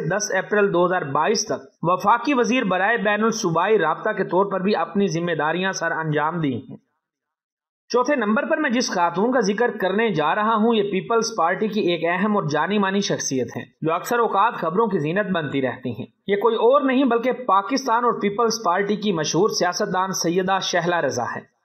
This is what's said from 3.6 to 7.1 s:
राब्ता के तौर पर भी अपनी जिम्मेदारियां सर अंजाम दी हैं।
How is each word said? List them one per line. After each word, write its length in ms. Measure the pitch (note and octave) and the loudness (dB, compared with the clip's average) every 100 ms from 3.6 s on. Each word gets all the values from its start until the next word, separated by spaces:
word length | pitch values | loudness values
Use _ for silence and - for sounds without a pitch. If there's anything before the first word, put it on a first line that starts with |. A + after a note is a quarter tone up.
| F#3+ A3 | 4 4
राब्ता 320 | D#3 D#3+ G#3+ | 2 0 -2
के 100 | G#3 F#3+ | -2 0
तौर 200 | F3+ G3+ | 2 2
पर 160 | F#3+ | 0
भी 120 | F#3 G#3 | 0 0
अपनी 280 | E3 G3+ G3 | 0 0 0
जिम्मेदारियां 640 | D#3+ F3 D#3+ D3 E3+ F#3+ | 0 -2 0 0 0 -2
सर 180 | - E3 D#3+ | -2 -4 -2
अंजाम 440 | D#3+ D3 D3+ E3+ | -2 0 0 0
दी 120 | D3+ | -2
हैं। 240 | A#2 - - _ _ _ | -4 -8 -18 _ _ _